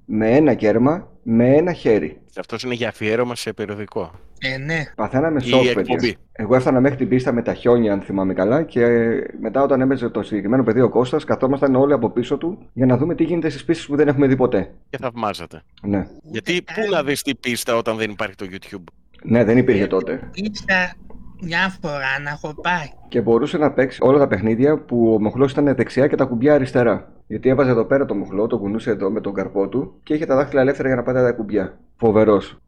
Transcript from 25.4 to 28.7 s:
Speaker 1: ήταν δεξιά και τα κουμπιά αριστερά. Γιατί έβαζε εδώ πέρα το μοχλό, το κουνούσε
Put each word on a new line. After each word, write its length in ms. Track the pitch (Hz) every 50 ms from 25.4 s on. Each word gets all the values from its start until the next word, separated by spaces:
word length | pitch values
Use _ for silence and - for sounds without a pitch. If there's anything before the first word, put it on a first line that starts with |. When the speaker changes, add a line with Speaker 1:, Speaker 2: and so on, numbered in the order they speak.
| 139 135
Speaker 1:
ήταν 240 | 131 156 147 143 123
δεξιά 320 | - 110 - - 131 139
και 80 | 151 151
τα 100 | - 135
κουμπιά 280 | - 123 113 127 147 151
αριστερά. 580 | 139 131 127 - 127 120 113 95 95 - - - - -
Γιατί 220 | - 107 - - 127
έβαζε 200 | 131 143 139 127
εδώ 160 | 123 113 113
πέρα 200 | - 135 139 135
το 100 | - 104
μοχλό, 320 | 101 92 95 95 98 110
το 100 | 117 123 104
κουνούσε 300 | 101 98